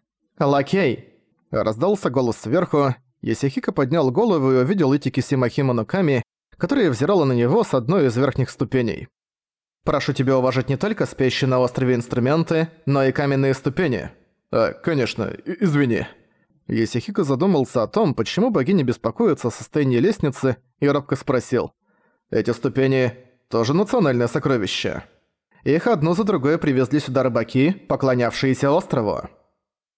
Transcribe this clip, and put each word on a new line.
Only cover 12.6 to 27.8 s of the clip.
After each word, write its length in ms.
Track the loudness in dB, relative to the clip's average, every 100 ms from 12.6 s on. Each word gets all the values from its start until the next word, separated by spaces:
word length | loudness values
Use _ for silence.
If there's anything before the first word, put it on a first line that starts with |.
| -2 -6 -2
но 180 | 0
и 80 | 2
каменные 420 | 0 0 0 0
ступени". 580 | 0 -2 -2 -2 -2 -6 -14 _ _ _
"А, 200 | -2 0
конечно, 520 | -2 -4 -2 -2 -4
и-, 420 | -8 -8 -10 -2 0
извини". 420 | 2 2 0 -4 -12 _ _ _ _ -6
Исихико 580 | -2 -2 -4 -4 -4 -2
задумался 580 | 0 2 2 0 0
о 40 | 0
том, 260 | 0 0
почему 380 | 0 -4 0 0
богиня 340 | 0 0 0 0
беспокоится 640 | -2 -4 0 0 0 -2
о 20 |
состоянии 460 | -6 -6 -2 2 2
лестницы, 580 | 2 0 -2 -2 -4 -4 _ -4
и 80 | 0
робко 300 | 0 -2 -8
спросил: 560 | -2 -2 0 -2 -2 _ _ _ _ _ _
"Эти 220 | -2 -2
ступени 640 | -2 -2 0 2 2 0 -4 -20 _ _
тоже 240 | -2 0
национальное 560 | 0 2 2 2 2 0
сокровище?" 760 | -2 0 0 -2 -4 -6 -8 -12 _ _ _ _ _
"Их 220 | 0 0 2
одну 300 | 0 0 0
за 80 |
другой 340 | 0 0 0 0
привезли 420 | 0 0 2 0
сюда 240 | 0 0
рыбаки, 480 | 0 0 -2 2 2
поклонявшиеся 1000 | 0